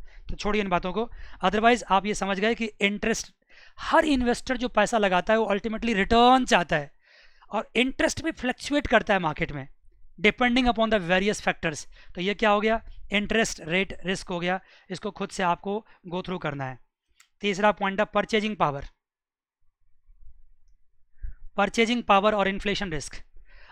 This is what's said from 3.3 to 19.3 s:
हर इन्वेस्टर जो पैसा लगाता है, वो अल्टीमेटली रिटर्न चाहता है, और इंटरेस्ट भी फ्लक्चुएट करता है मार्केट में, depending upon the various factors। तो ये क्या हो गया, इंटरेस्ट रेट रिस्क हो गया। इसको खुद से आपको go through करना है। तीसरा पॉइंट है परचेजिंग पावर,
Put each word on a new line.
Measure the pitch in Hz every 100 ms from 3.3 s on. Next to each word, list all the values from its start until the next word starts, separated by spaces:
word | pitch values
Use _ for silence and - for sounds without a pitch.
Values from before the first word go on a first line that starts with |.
| _ _ - - -
हर | - 320
इन्वेस्टर | 311 262 240 240 - 247
जो | 240
पैसा | 214 202 226
लगाता | 196 180 175
है, | 220
वो |
अल्टीमेटली | 208 202 226 220 226
रिटर्न | 226 196 233 247 262
चाहता | 254 214 175 160
है, | 143 _ _ _ - - -
और | 208 - 220
इंटरेस्ट | 262 - 311 -
भी | 320
फ्लक्चुएट | - 254 - - 294 -
करता | 226 208
है | 196
मार्केट | 160 147 160
में, | 143 135 - - - - -
depending | 208 - 247 247 247
upon | 220 220
the | 220 170
various | 185 202 196
factors। | - - 170 147 - - -
तो | -
ये | 185
क्या | 202 214
हो | 208
गया, | 214 220 - - -
इंटरेस्ट | 202 208 220 214 -
रेट | 160 180 190 - 175
रिस्क | 190 -
हो | 175
गया। | 175 185 _ - -
इसको | 190 208
खुद | - 196
से | -
आपको | 180 170 196 208 - - 175
go | 180
through | 180 180
करना | 156 139
है। | 131 123 _ _ _ _ _ -
तीसरा | 202 185 208
पॉइंट | - 196 196
है | 208
परचेजिंग | - 180 214 214 185
पावर, | 156 139 - _ _ _ _